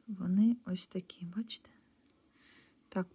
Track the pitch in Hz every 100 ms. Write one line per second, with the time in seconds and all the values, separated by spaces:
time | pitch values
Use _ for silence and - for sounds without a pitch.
0 | - 190 180 190 226 240 190 185 - 185
1 | 180 - 175 190 220 - - - _ _
2 | _ _ _ _ - - - _ _ 196
3 | 180